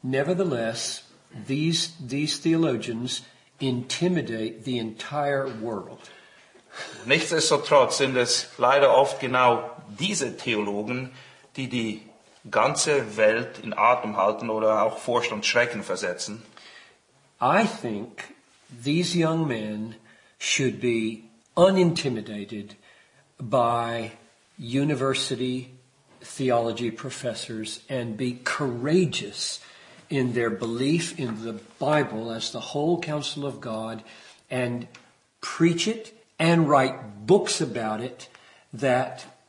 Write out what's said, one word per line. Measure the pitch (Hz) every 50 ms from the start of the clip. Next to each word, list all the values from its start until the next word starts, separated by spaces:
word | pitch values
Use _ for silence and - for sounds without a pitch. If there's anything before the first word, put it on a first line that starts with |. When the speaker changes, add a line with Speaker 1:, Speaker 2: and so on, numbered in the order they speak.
| -
Speaker 1:
Nevertheless, | 131 131 135 147 160 185 175 190 175 139 117 113 113 113 - - - - - - - - _ _ _ - 127 104
these, | 104 135 143 156 170 165 160 - - - - 131
these | 120 127 143 151 151 - - -
theologians | 165 165 165 165 151 127 113 107 127 113 113 120 127 - - - - - _ _ _ _ _
intimidate | 135 135 123 120 123 - - - 170 180 180 165 123 107 113 110 110 110 110 - -
the | 135 127 120
entire | 113 113 107 - - - 143 147 143 143 143 135 135 135 117 113 110
world. | 117 110 98 - 78 73 - - - - - - - - - - _ _ - _ _ - - - - - - -
Speaker 2:
Nichtsdestotrotz | 113 139 170 165 - 170 160 - - 156 139 - - 151 143 127 - - -
sind | 139 131 131
es | 127 123 120 - - - - - -
leider | 123 123 135 143 143 131 117
oft | 127 139 143 - -
genau | 135 123 127 127 127 123 117 120 - - - - - - 104 -
diese | 151 196 208 - 139 117 95
Theologen, | - - 123 117 104 104 101 101 101 107 110 123 127 131 127 - - - - - - _ _ _
die | - 135 120
die | 123 123 113 110 104 107 - - - _ _ _ _ _ _ 107
ganze | 98 107 110 135 156 - - 160 147 139 123 110 104
Welt | 110 107 107 110 117 113 113 - - -
in | 113 107
Atem | - 104 117 127 123 - 110 104
halten | 101 95 104 107 - - 113
oder | 110 110 110 110 107 107 101
auch | 113 - -
Furcht | - - 120 120 117 -
und | 113 104 -
Schrecken | - - 120 120 120 - 104 92
versetzen. | - 92 85 98 90 90 - - - 104 113 113 - - - - - - - - - _ _ _ _ _ _ _ _ _ _
Speaker 1:
I | - 127 156 196 226
think | 196 - - - 120 110 101 110 - - - - - - _ _ _ _ _ _ _ 131 120 117
these | 139 147 170 175 170 175
young | 175 165 160 160 165 160
men | 147 120 110 107 107 107 107 110 113 110 - _ _ - _ _ _ _ _
should | - - - - 135 123 104 95
be | 123 123 117 113 110 110 113 110 - - _ _ _ _ _
unintimidated | - 175 190 190 190 180 170 165 - - 139 117 110 104 113 107 104 101 98 113 104 101 101 - _ _ - _ _ _ _ _ _ _ _ _ _
by | 135 113 120 131 120 117 120 117 117 117 117 117 113 107 - - - _ _ _ _ _ _ -
university | 117 117 120 139 139 151 151 123 135 139 135 131 - - 139 117 127 127 127 127 131 - - - _ _ _ _ _ _ _ _
theology | - - - - 135 127 120 117 117 117 110 110 120 117
professors | 110 - - 135 - - - 123 110 - - - 117 110 107 - - - - -
and | 139 127 120 117 107
be | 104 131 123 120 123 -
courageous | - - - 151 135 120 120 120 143 160 190 185 147 - - - - - - - - - - - - - - - - - - - _ -
in | 139 127 123 117
their | 120 117 117
belief | 107 98 123 113 117 120 131 139 160 170 165 - - -
in | 139 120 110 107 113
the | 113 107 104 - - - _
Bible | - 143 151 151 135 104 107 110 113 117
as | 113 113 - - -
the | 123
whole | - - - 143 147 160 175 170
counsel | 170 156 151 147 139 - - 147 143
of | 139 127 - -
God | 127 110 110 110 113 113 110 107 - - - - - - _ _ _
and | 131 127 123 117 120 123 120 - - - - _ _ _ _ _ _ _
preach | - - - - 165 170 170 170 - 208
it | 226 226 - - - _ _ _ _ _
and | 165 165 170 170 160 139
write | 151 139 131 127 - - - - - - 107
books | - 185 208 - - - - 160
about | 135 107 120 113 110 107 107 120
it | - - - - - _ - - - - _ _ _ -
that | 113 120 135 123 123 131 - - - - - - _ _